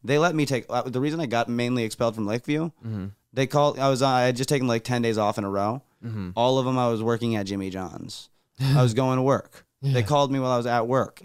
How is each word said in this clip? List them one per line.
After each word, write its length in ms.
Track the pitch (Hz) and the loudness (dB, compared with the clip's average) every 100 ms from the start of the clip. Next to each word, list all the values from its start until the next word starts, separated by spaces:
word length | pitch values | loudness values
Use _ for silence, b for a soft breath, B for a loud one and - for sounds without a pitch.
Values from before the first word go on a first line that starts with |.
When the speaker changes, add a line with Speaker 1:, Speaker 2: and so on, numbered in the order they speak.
| 117 | 0
Speaker 1:
They 120 | 147 | 2
let 180 | 170 156 | 2 0
me 100 | 139 | 0
take, 200 | 127 - | -2 -2
uh, 140 | 120 | -4
the 180 | 123 127 | -2 -2
reason 180 | 143 165 | -2 -2
I 60 | 135 | -2
got 240 | 117 117 | -2 0
mainly 340 | 120 120 123 | -2 0 0
expelled 320 | 110 - 117 110 | -2 -2 -2 -2
from 100 | 101 | -4
Lakeview, 460 | 120 - 151 165 - 113 | -4 -2 -2 -4 -8 -10
Speaker 2:
Mm-hmm. 220 | 104 98 - _ | -8 -10 -12 _
Speaker 1:
they 120 | 120 131 | -2 0
called, 320 | 147 147 - | 2 2 2
I 120 | 135 | 2
was, 120 | 127 | 4
uh, 60 | 135 | 4
I 140 | 127 | 4
had 140 | 123 123 | 2 2
just 100 | 131 | 0
taken, 180 | 143 127 | 0 2
like, 180 | 117 - | 0 0
ten 160 | 120 | 0
days 160 | 117 110 | 0 2
off 200 | 104 110 | 0 0
in 60 | |
a 60 | 98 | -2
row. 320 | 98 101 131 - _ | 0 -2 -2 -10 _
Speaker 2:
Mm-hmm. 260 | 117 107 90 104 | -10 -8 -6 0
Speaker 1:
All 200 | 123 131 | 2 2
of 60 | 127 | 2
'em 120 | 127 | 0
I 100 | 123 | 0
was 160 | 113 | 0
working 320 | 113 113 117 110 | 0 0 0 -2
at 100 | 98 | -4
Jimmy 240 | 98 95 | -4 -6
John's. 600 | 95 90 - - - - _ _ | -8 -10 -12 -14 -16 -18 _ _
Speaker 2:
<laughs> 140 | - | -4
Speaker 1:
I 200 | 135 139 | 2 4
was 120 | 127 | 4
going 240 | 110 131 127 | 2 0 2
to 40 | |
work. 420 | 131 123 - - _ _ | 2 0 -2 -20 _ _
Speaker 2:
Yeah. 120 | 139 | 0
Speaker 1:
They 100 | 127 | 0
called 280 | 107 143 139 | 2 2 2
me 80 | 135 | 0
while 120 | 127 | 0
I 60 | 123 | 0
was 80 | 120 | 0
at 220 | 120 117 | 0 2
work 320 | 131 107 - | 0 0 -6